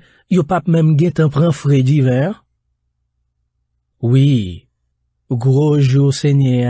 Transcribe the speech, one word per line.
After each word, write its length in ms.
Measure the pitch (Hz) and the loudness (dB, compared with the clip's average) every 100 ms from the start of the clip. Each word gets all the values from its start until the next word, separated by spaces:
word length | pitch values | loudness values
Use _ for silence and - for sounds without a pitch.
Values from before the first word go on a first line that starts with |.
| _ _ - | _ _ -4
yo 160 | 185 | -2
p'ap 240 | 147 180 - | -2 -4 -2
menm 300 | 165 156 151 | 0 2 2
gentan 320 | 170 160 156 | 0 0 -2
pran 240 | 143 170 147 | 0 -2 0
fre 240 | 139 139 127 | 0 0 2
diven 400 | 151 131 123 160 | 0 0 0 -4
an. 80 | 214 _ _ _ _ _ _ _ _ _ _ _ _ _ _ _ - | -6 _ _ _ _ _ _ _ _ _ _ _ _ _ _ _ -8
Wi, 680 | 117 131 139 127 92 87 _ _ _ _ _ _ - | -2 2 2 0 -4 -12 _ _ _ _ _ _ -10
gwo 480 | 123 131 131 151 147 | -4 0 0 0 0
jou 320 | 135 135 139 | 0 2 0
senyè 540 | 135 147 139 131 123 123 | 0 0 0 0 0 -2